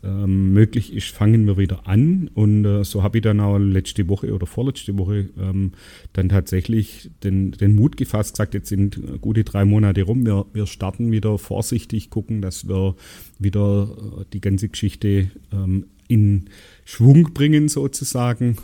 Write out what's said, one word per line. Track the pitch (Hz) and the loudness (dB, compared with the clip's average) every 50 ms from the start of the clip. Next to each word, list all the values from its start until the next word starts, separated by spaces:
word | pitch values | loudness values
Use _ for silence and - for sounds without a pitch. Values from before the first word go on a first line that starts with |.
| - | -10
ähm, | 98 98 98 101 98 95 95 98 95 | -8 -6 -4 -2 0 0 2 2 4
möglich | 95 101 110 107 - 123 107 - - | 6 6 6 4 4 -2 -6 -4 -8
ist, | 104 - - | -10 -10 -10
fangen | - - 107 107 113 113 107 104 | -4 0 2 4 4 4 4 4
wir | 98 98 | 2 2
wieder | 98 85 92 87 - - | 0 0 -2 -6 -4 0
an. | 95 107 131 160 185 190 175 - - | 2 4 4 4 2 0 -2 -4 -2
Und, | - 104 107 104 104 104 | 0 2 4 4 4 2
äh, | 101 101 104 101 | 2 2 0 -2
so | - - 101 | -2 -2 -2
hab | 98 101 98 | -2 0 0
ich | 113 | 0
dann | 107 110 104 104 | 2 2 2 2
auch | 104 101 101 101 | 2 2 2 2
letzte | 101 98 95 95 90 - - - 101 85 | 2 2 2 0 -2 -2 -4 -4 -2 -2
Woche | 98 95 - - 104 | -2 -2 -2 -4 -6
oder | 95 - | -6 -6
vorletzte | - - - 123 139 131 - - - 101 98 | -6 -6 -4 -4 -4 -6 -6 -8 -6 -4 -4
Woche, | 92 92 104 104 98 95 - - | -2 -2 -2 -4 -4 -6 -8 -8
ähm, | 95 95 95 95 98 95 - - - - - - - - | -6 -4 -4 -2 -4 -4 -6 -10 -16 -20 -20 -20 -20 -10
dann | - - 92 92 | -4 -2 0 2
tatsächlich | 95 98 85 - - 92 92 - 113 110 107 - - - - - - _ - | 2 0 0 0 -2 -4 -2 0 -2 -2 -2 -4 -8 -14 -20 -20 -18 _ -6
den, | 98 95 95 95 95 - | -2 -2 -2 -2 -2 -2
den | - 101 101 104 | 0 2 4 4
Mut | 104 110 143 - | 4 4 2 0
gefasst, | - 127 - - 104 107 - - | -2 -6 -4 -2 -4 -4 -4 -4
gesagt, | - 107 - - | -4 -4 -4 -4
jetzt | 104 - - | -8 -8 -6
sind | 104 98 101 101 - 98 - - 67 69 | -2 -2 -2 -2 -2 -6 -10 -12 -12 -8
gute | - 110 110 110 107 | -6 -2 -2 0 -2
drei | - - 101 98 | -2 0 2 2
Monate | 101 104 107 107 101 92 101 95 | 4 4 4 4 2 2 2 0
rum, | 87 113 131 123 | 0 0 0 0
wir, | 113 101 98 98 - | 0 0 -2 -2 -4
wir | - 107 104 | -6 -6 -6
starten | 98 - - 98 95 95 - 120 117 113 | -6 -6 -8 -8 -8 -6 -4 -2 -2 -2
wieder | 110 101 110 107 98 | 0 0 -2 -2 -4
vorsichtig, | - - - - 113 - - 113 - - - 110 - - | -4 -6 -6 -6 -4 -4 -4 -6 -6 -6 -6 -8 -8 -6
gucken, | - 113 104 - 113 107 | -8 -8 -6 -4 -6 -6
dass | 98 95 92 - - - | -6 -6 -8 -10 -8 -6
wir | 98 95 95 95 92 - - - - - - - - - | -4 -2 -2 -2 -4 -6 -10 -20 -20 -20 -20 -20 -12 -6
wieder, | 98 101 98 104 101 101 101 101 101 107 - - 104 104 107 - | -4 -2 0 0 0 2 2 0 0 -2 -6 -10 -14 -14 -12 -12
äh, | 98 - - | -14 -12 -12
die | 101 | -6
ganze | - 101 98 95 - 104 | -2 -2 0 0 -2 -4
Geschichte, | - - - 104 - - - 104 101 98 95 95 - - - - - | -4 -4 -4 -4 -4 -2 -2 0 2 2 0 -2 -4 -10 -14 -8 -6
ähm, | 98 95 92 95 95 95 - _ _ _ - | -4 -2 -2 -2 -2 -4 -6 _ _ _ 0
in | 120 110 104 101 101 95 87 - - - - - - _ _ | 2 4 4 4 4 2 0 -6 -12 -20 -20 -20 -20 _ _
Schwung | - - - 113 127 139 160 170 151 - | -18 -2 4 6 8 8 8 6 4 2
bringen | - 139 151 156 151 151 151 | 0 2 4 4 4 2 2
sozusagen. | 147 147 139 139 - - 139 - - 127 120 120 120 - 123 120 117 - | 0 -2 -4 -4 -6 -6 -8 -6 -4 -2 -2 -2 0 0 0 -2 -2 -4